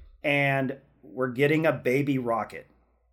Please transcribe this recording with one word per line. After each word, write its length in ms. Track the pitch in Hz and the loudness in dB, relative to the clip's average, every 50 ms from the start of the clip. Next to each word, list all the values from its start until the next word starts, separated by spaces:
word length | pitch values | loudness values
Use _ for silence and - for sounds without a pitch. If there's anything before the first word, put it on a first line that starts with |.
| - - - _ - | -20 -20 -18 _ -2
and 540 | 151 143 143 143 139 135 135 131 123 135 - - _ _ _ - | 0 2 2 2 2 2 0 0 -2 -4 -8 -14 _ _ _ -20
we're 240 | - 95 123 131 127 | -14 -6 -4 -4 -2
getting 360 | 120 123 143 147 160 156 160 | 0 2 2 2 4 2 2
a 60 | 156 135 | 2 0
baby 440 | 120 - 127 127 139 143 143 135 | 0 0 0 0 2 0 0 0
Rocket. 500 | 131 120 117 113 107 104 - - 69 - - _ _ _ _ _ _ _ _ | -2 0 -2 -2 -2 -4 -6 -10 -16 -18 -20 _ _ _ _ _ _ _ _